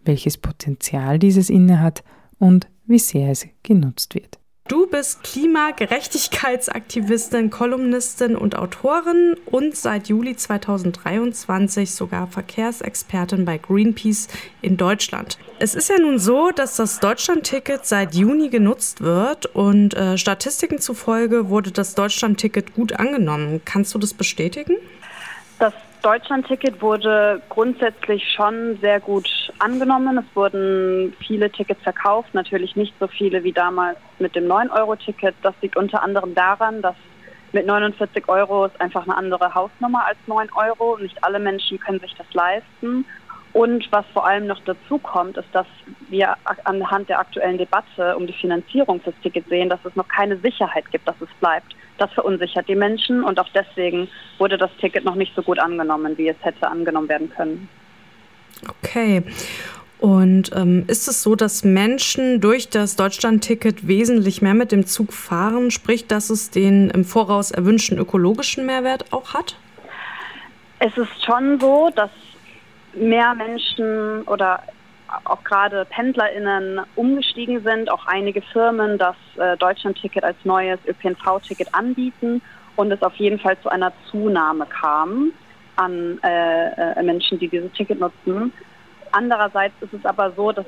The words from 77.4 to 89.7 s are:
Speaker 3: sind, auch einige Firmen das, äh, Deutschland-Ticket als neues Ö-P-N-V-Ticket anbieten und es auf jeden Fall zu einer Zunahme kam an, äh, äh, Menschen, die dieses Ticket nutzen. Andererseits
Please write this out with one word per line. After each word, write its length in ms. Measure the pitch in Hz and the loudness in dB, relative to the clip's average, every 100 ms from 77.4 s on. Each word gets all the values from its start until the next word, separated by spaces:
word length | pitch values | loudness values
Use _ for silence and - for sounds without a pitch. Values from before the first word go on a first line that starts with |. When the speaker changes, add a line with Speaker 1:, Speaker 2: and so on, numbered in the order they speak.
| 240 247 | -4 -2
Speaker 3:
sind, 280 | 214 220 220 | -2 -2 -2
auch 140 | - - | -4 -2
einige 360 | 190 202 202 | -2 -2 -4
Firmen 560 | - 226 233 226 214 208 | -4 0 2 2 0 0
das, 200 | 180 185 - - | 0 -2 -10 -4
äh, 200 | 180 175 | -2 0
Deutschland-Ticket 680 | 180 196 202 190 208 196 | 0 0 -4 -6 -6 -4
als 140 | 170 175 190 | -2 -2 0
neues 340 | 185 185 185 - | 0 0 -4 -6
Ö-P-N-V-Ticket 840 | 185 185 175 - 190 - 190 175 | -4 -4 -4 -2 -2 -2 -8 -4
anbieten 680 | 190 240 254 254 - 233 240 - - - - | -2 -2 -2 -4 -4 -4 -4 -6 -18 -10 -2
und 160 | 208 | 0
es 100 | 196 | 0
auf 140 | 185 - | -2 0
jeden 240 | 202 208 | 0 0
Fall 180 | 190 190 | 0 -2
zu 80 | - | -2
einer 220 | 185 180 - - | -2 -2 -4 -10
Zunahme 560 | 214 214 185 156 160 147 | -4 0 2 2 0 -4
kam 680 | - 156 151 160 226 302 - - - - - | -4 0 0 0 0 -2 -2 -12 -20 -10 -4
an, 420 | 185 175 175 175 | -2 -2 -6 -2
äh, 760 | 180 170 170 165 165 - 170 - | 0 2 2 2 0 -2 -2 0
äh, 40 | |
Menschen, 360 | 175 170 - 180 | 0 0 -2 -2
die 100 | 175 | -2
dieses 240 | 175 180 | -4 -6
Ticket 260 | - 202 202 | -6 -4 -2
nutzen. 540 | 175 - 175 190 240 - - - - - - | -4 -4 -4 -2 -4 -6 -16 -20 -20 -20 -10
Andererseits 640 | 202 240 226 208 196 196 | -6 -2 0 0 0 -4